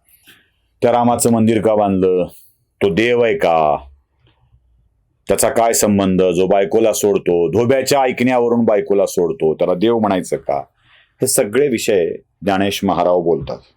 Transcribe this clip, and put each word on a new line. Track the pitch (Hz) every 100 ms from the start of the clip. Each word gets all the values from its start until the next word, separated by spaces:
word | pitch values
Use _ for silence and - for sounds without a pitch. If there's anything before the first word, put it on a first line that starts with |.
| _ _ _ _ _ _ _ _
त्या | 120
रामाचं | 120 120 117 120
मंदिर | 117 110 110 110
का | 107
बांधलं? | 101 95 92 92 85 - _ _ _ _
तो | 202
देव | 175 117 120
आहे | 117 104
का? | 90 80 78 71 - _ _ _ _ _ _ _ _ _ _ _ _ _ -
त्याचा | 98 113
काय | - 117
संबंध? | 113 107 98 95 92
जो | 92 85 92
बायकोला | 98 101 110 113
सोडतो, | 104 104 98 - 87 85
धोब्याच्या | 120 120 135 131 143
ऐकण्यावरून | 131 - 123 127 120 117 113
बायकोला | 104 98 98 92
सोडतो, | - 85 80 80
त्याला | 78 87
देव | 90 110 117
म्हणायचं | 104 92 87 85
का? | - 71 67 _ _ _ _ _
हे | 131
सगळे | - 110 117 143
विषय | 110 - 101 87 - - _
ज्ञानेश | 90 95 101 98
महाराव | 98 82 87 90
बोलतात. | 85 76 67 62 -